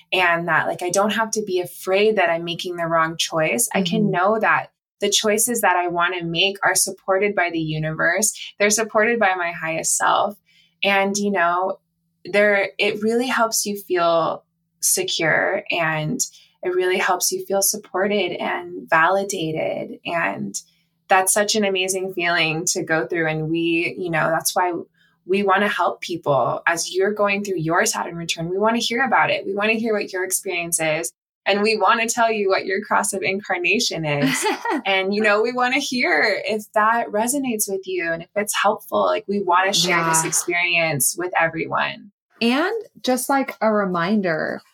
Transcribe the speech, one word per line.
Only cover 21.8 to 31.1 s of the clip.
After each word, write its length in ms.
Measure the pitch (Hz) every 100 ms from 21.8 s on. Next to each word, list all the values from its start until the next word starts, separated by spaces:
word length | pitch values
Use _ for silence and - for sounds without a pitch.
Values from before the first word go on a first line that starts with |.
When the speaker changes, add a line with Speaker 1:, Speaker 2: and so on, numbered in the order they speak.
| 185 190 190
Speaker 1:
feeling 520 | 190 170 170 160 156 180
to 180 | 185
go 240 | 165 160 165
through. 200 | 175 160
And 220 | 156 156
we, 460 | 165 170 165 170 -
you 120 | 175
know, 200 | 160 160
that's 260 | 160 - 196
why 180 | 180 170 - _ _ _ -
we 180 | 196
wanna 240 | 196 190 202
help 340 | - 175 -
people. 600 | - 170 151 135 135 - -
As 260 | 170 -
you're 200 | 175 196
going 300 | 208 202 196
through 140 | 202 180
your 280 | 160 175 214
Saturn 300 | 214 180 170
return, 340 | 165 - 165
we 80 | 190
wanna 220 | 220 233
hear 240 | - 233
about 260 | 262 180 147
it. 140 | - -
We 80 |
wanna 200 | 202 214
hear 200 | 226 226
what 180 | 208 -
your 120 | 185
experience 560 | 190 - 190 175 170 170
is. 320 | 160 156 170